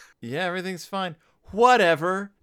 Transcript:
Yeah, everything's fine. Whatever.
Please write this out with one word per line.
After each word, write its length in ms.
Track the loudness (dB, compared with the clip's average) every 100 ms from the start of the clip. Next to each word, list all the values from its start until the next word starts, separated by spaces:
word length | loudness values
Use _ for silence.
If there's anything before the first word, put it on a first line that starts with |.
| -20 _
Yeah, 260 | -12 -8 -6
everything's 380 | -6 -8 -12
fine. 300 | -10 -8 -8 -10 _ _ -10
Whatever. 800 | 2 4 6 4 2 0 -4 -8 _